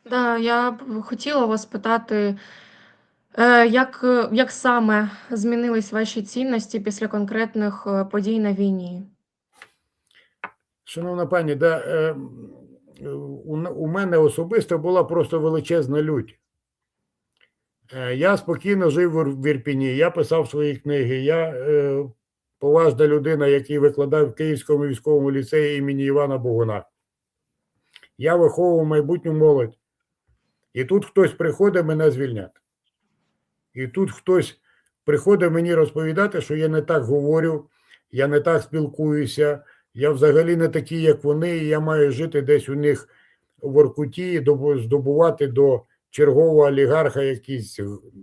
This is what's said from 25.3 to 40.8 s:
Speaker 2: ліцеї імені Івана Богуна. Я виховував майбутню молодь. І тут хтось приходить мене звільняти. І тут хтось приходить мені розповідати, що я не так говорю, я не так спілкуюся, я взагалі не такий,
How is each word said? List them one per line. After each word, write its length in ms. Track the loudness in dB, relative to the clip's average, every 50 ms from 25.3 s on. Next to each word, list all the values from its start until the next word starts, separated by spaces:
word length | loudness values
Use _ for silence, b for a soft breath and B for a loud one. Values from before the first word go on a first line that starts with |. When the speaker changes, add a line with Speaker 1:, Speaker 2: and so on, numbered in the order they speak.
Speaker 2:
ліцеї 460 | -2 -2 -2 0 0 0 0 0 0 -2
імені 260 | -2 -2 -2 -2 0
Івана 340 | 0 2 2 0 0 -2 -4
Богуна. 460 | -2 -2 0 0 0 -2 -4 -6 -8 _ _ _ _ _ _ _ _ _ _ _ _ _ _ _ _ _ _ _ b b b b b b b -4
Я 180 | 0 2 4
виховував 500 | 4 4 4 4 2 2 2 2 2 2
майбутню 460 | 2 2 0 2 0 -2 -2 -2 -2
молодь. 440 | 0 4 4 4 4 4 2 -2 -6 _ _ _ _ _ _ _ _ _ _ _ _ _ _ _ _ _ _ _
І 120 | -8 -6 -4
тут 220 | 0 0 0 0
хтось 260 | 0 2 2 2 2
приходить 520 | 2 -2 -2 -2 0 2 2 2 2 2 0
мене 260 | 0 0 2 2 2
звільняти. 500 | 2 0 -4 -6 -6 -8 -10 -12 _ _ _ _ _ _ _ _ _ _ _ _ _ _ _ _ _ _ _ _ _ _ _ _ -12
І 140 | -12 -10 -8
тут 220 | -4 -4 -4 -4
хтось 480 | -4 -6 -2 0 2 2 2 -2 -6 _ _ _ _ _ _ _ _ _ -4
приходить 480 | -2 -2 0 2 2 2 2 2 0
мені 220 | 0 0 0 0 2
розповідати, 680 | 2 2 2 0 -4 -4 -2 0 0 0 0 -2 -4
що 160 | -6 -4 -4
я 120 | -2 -2 0
не 140 | 0 0
так 200 | 0 0 0 0
говорю, 680 | 0 0 0 0 2 2 2 2 2 0 -2 -4 -8 b b b b b b b b _
я 160 | -4 -2 0
не 140 | 2 2 2
так 220 | 2 2 0 0
спілкуюся, 1040 | 0 -2 -4 -4 -4 -4 -4 -4 -2 -2 0 -2 -2 -2 0 0 0 0 0 -4 b b b b b b -8
я 160 | -2 0 0
взагалі 460 | 2 4 4 6 6 6 4 4 2
не 120 | 2 0 0
такий, 340 | -2 -2